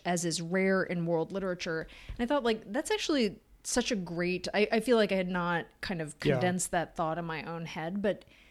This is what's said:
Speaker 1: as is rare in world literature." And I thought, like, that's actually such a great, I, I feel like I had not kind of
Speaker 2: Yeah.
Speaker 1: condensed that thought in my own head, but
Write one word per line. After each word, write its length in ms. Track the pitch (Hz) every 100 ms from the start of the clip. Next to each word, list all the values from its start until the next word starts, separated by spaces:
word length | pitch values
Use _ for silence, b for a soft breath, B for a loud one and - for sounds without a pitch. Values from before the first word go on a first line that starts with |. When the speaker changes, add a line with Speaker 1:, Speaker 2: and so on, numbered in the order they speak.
| 175
Speaker 1:
as 200 | 175 170
is 160 | 160
rare 420 | 165 190 190 190
in 220 | - 175 170
world 260 | 165 160
literature." 540 | 190 190 175 185 160 - B B -
And 60 |
I 100 | 240
thought, 100 | 294
like, 280 | 240 220 -
that's 200 | 226 320
actually 480 | 427 - 294 214 - _ -
such 280 | - 247 233
a 40 | 220
great, 520 | 170 170 175 180 -
I, 140 | 196 208
I 60 | 226
feel 140 | 226 226
like 140 | 202
I 40 | 190
had 140 | 185
not 360 | 185 175 170 156 _
kind 200 | - 175
of 140 | 151 -
Speaker 2:
Yeah. 100 | -
Speaker 1:
condensed 380 | 131 180 180 -
that 240 | 175 151 -
thought 200 | 160 165
in 80 | 170
my 180 | 156
own 220 | 135 165 165
head, 360 | 175 160 202
but 220 | 202 - - b b